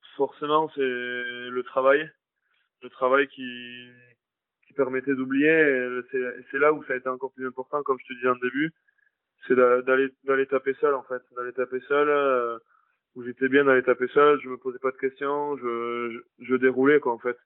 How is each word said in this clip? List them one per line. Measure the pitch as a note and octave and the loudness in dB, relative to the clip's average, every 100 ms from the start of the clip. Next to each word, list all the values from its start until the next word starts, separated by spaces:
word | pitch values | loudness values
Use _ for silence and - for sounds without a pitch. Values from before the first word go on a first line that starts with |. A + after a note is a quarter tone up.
| _ - | _ -4
forcément, | C3+ - D3 D3+ D#3+ C#3+ | -4 -4 0 0 0 -2
c'est | |
le | C3+ B2 B2 B2 B2 B2 B2 B2 | -4 -4 -8 -8 -8 -10 -8 -8
travail, | B2 - C3 C#3 D#3 _ _ _ _ _ _ _ | -4 0 4 2 0 _ _ _ _ _ _ _
le | B2+ | -20
travail | - C3 C3+ C#3 | -4 2 2 0
qui, | - B2+ B2 B2 A#2+ B2 B2 B2 A#2+ _ _ _ _ | -4 -14 -12 -16 -18 -20 -20 _ _ _ _ _ _
qui | _ | _
permettait | - C3 C3 C3 | -4 -2 -2 -2
d'oublier. | C3+ C3 C3+ D3 | -4 -2 0 2
Et | D#3+ D3+ C3 B2 B2 A#2+ | 4 4 2 -2 -6 -6
c'est, | C3 B2 - B2 | -6 -6 -10 -10
c'est | C#3 | 0
là | D3 | 2
où | D#3 | 2
ça | D3 | -2
a | B2+ | -6
été | B2+ | -6
encore | C3 C3 | -8 -10
plus | - C3 | -10 -12
important, | B2+ B2+ D3 | -10 -8 -6
comme | C#3+ C3 | -4 -4
je | - | -4
te | |
disais | B2 B2+ | -4 -2
en | B2 | 0
début, | B2 B2+ D#3 _ _ _ _ _ _ _ - | -2 -2 -4 _ _ _ _ _ _ _ 0
c'est | B2 | 4
d'a-, | B2 B2 | 6 4
d'aller, | B2+ C3 C3+ _ | 2 2 0 _
d'aller | C3+ C3+ C3+ | -2 0 0
taper | C3+ C3+ | -2 -2
seul, | C3 D3+ | -2 0
en | C#3 | -2
fait, | A#2+ B2+ _ B2 | -4 -12 _ -12
d'aller | B2 | -10
taper | B2 B2+ B2+ B2+ | -6 -4 -6 -2
seul, | C#3+ D3 | 0 2
euh, | D3 C#3 B2+ A#2+ A#2 _ _ _ _ _ - | 2 2 0 -2 -6 _ _ _ _ _ -14
où | |
j'étais | B2 A#2+ C3 | -12 -4 2
bien | C3+ | 4
d'aller | C#3+ B2+ | 6 4
taper | B2+ B2 B2 | 4 0 2
seul, | - D3 D3 | 4 6 4
je | B2+ | -2
me | B2+ | -10
posais | C3 B2 | -10 -4
pas | C3 | -6
de | B2+ | -4
questions, | C3+ C3 C#3 D3 D3 C#3+ | -6 -4 -6 -4 -4 -6
je, | B2 A#2 A#2+ A#2+ A#2+ A#2 - _ | -6 -6 -6 -6 -8 -10 -18 _
je, | B2 | -4
je | B2+ | 2
déroulais, | C3 B2 C3+ D3 | 2 4 4 4
quoi, | C#3 | 2
en | A#2 | -4
fait. | B2 A#2+ | -4 -8